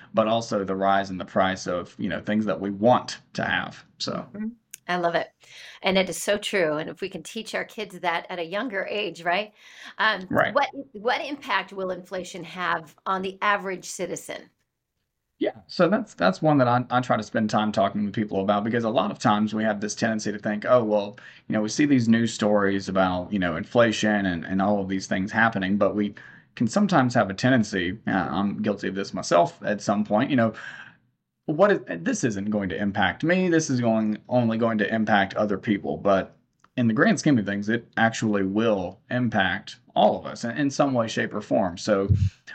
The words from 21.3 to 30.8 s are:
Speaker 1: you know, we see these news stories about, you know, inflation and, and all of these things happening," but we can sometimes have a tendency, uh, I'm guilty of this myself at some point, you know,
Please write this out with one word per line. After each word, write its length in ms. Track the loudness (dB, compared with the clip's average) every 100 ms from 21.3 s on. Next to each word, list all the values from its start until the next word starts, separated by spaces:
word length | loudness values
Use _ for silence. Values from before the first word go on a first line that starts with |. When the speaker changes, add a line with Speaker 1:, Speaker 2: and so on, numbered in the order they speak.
| -20 -4
Speaker 1:
you 60 |
know, 80 | -2
we 80 | -2
see 160 | 2 4
these 240 | 6 6
news 240 | 4 4
stories 560 | 0 2 4 2 0 -2
about, 420 | 2 2 2 -2
you 80 | -2
know, 160 | 0 -2
inflation 680 | 0 4 4 4 2 2 2
and, 180 | -2
and 180 | -2 0
all 200 | 2 0
of 80 | 0
these 180 | -4 -4
things 240 | -4 -2
happening," 460 | 2 2 2 -2 2
but 180 | 2 2
we 180 | -2 -4 -20 -20 _ -2
can 120 | 0
sometimes 460 | 2 4 4 4
have 160 | 2 0
a 40 |
tendency, 640 | 2 2 4 2 0 -2 -4 -2
uh, 220 | -2 -2
I'm 320 | -2 -2 -2
guilty 280 | -2 -2 -4
of 60 | -6
this 180 | -6
myself 440 | -6 2 4 4 0
at 180 | -4 -4
some 220 | 0 -2
point, 260 | 2 0 2
you 60 | 2
know, 160 | 2 0 -14 -16